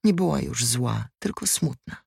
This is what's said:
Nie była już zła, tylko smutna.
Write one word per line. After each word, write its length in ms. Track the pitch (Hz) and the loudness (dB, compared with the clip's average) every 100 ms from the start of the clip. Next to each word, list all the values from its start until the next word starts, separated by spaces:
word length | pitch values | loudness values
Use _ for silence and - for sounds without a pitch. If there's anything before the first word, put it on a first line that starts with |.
Nie 100 | 214 | 4
była 280 | 175 180 143 | 4 2 0
już 240 | 139 117 120 | -2 -2 0
zła, 420 | 120 123 110 110 _ | 0 0 -2 -4 _
tylko 280 | 202 - - | -6 -2 -2
smutna. 480 | - 156 123 - - | 0 -2 -4 -12 -16